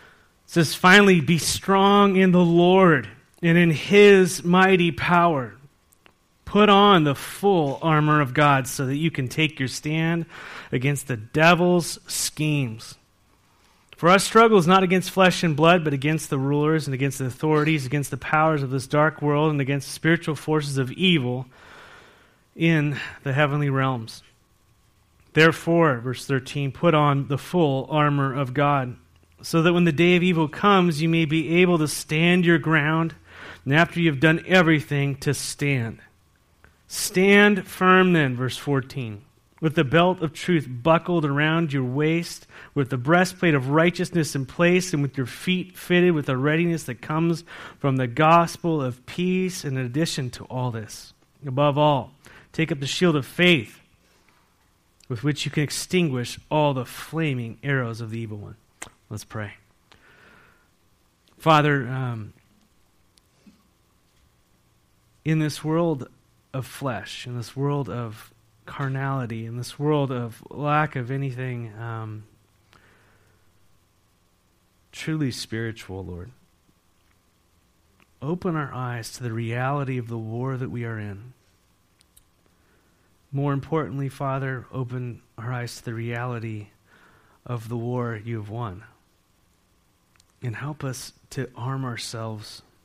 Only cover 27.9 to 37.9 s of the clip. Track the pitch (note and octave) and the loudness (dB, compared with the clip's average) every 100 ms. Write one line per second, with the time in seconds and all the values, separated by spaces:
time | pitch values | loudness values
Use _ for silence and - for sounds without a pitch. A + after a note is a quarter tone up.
27.9 | D#3 D3 C#3+ C3+ C3 B2+ C3 C#3+ C#3+ B2 | 0 2 2 -2 -2 -4 0 0 0 -2
28.9 | A#2 _ _ _ _ - E3 E3 F3 E3+ | -10 _ _ _ _ -2 0 2 2 2
29.9 | C#3+ F3 F3+ F3+ D#3+ D3+ - G#3 G3 F3 | 2 2 4 2 0 -2 0 2 4 2
30.9 | D3 E3 E3 D#3 D#3+ D3+ E3+ F3+ E3+ D3+ | 0 0 0 0 -2 0 2 4 2 0
31.9 | - - D#3 E3+ F3+ E3+ E3 D#3 D#3+ D3+ | -4 -4 0 2 4 4 2 2 0 2
32.9 | D#3+ E3 - _ - - - B2+ D3+ E3+ | 0 -2 -8 _ -20 -20 -10 0 2 2
33.9 | E3+ E3 C#3 D#3+ D#3+ - F#3 E3 D3+ - | 2 0 2 2 2 2 4 4 2 0
34.9 | C#3+ C#3+ C3+ D3 C3 - - C#3+ C3+ A2+ | -4 -4 -4 -4 -4 -6 -6 -2 -2 -4
35.9 | - - _ _ _ _ _ _ _ - | -10 -20 _ _ _ _ _ _ _ -14
36.9 | - - F3+ G3 G3+ G#3 G3 - - F#3 | -8 -4 2 6 6 6 4 -4 0 4